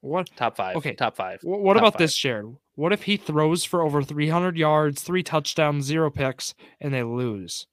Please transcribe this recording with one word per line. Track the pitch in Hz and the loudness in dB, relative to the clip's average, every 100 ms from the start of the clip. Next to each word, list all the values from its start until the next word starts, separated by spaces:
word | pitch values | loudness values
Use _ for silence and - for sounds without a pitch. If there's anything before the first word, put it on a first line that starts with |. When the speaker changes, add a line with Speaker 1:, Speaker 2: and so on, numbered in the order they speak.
Speaker 1:
What? | 131 165 180 - | -4 -4 -4 -4
Speaker 2:
Top | 117 - | -4 -2
five. | 95 120 | -4 -4
Speaker 1:
Okay. | 147 | -6
Speaker 2:
Top | - 123 - | -2 -2 -2
five. | 92 95 | -8 -6
Speaker 1:
Wh-, | - | -6
what | 196 196 | 0 2
Speaker 2:
Top | 196 | 4
Speaker 1:
about | 233 | 4
Speaker 2:
five. | - | 4
Speaker 1:
this, | 165 - | 0 0
Jared? | 139 113 107 127 _ | -2 -2 -6 -16 _
What | - 156 | -4 -2
if | 202 | -2
he | - 202 | 0 -2
throws | - 151 156 170 | 0 2 2 2
for | - 180 | 0 0
over | 160 147 | 2 2
three | 139 147 147 | -2 -2 2
hundred | 165 180 165 | 2 2 2
yards, | 151 151 151 143 | 4 4 4 0
three | - 180 | -2 -2
touchdowns, | 175 160 147 - 151 147 135 | 0 -2 -2 0 2 2 0
zero | 156 160 | 0 0
picks, | - 135 127 - - - _ | 0 -4 -4 -10 -12 -20 _
and | 147 | -4
they | 135 | -2
lose? | 120 120 123 104 87 - - | -2 -2 -2 -4 -8 -12 -12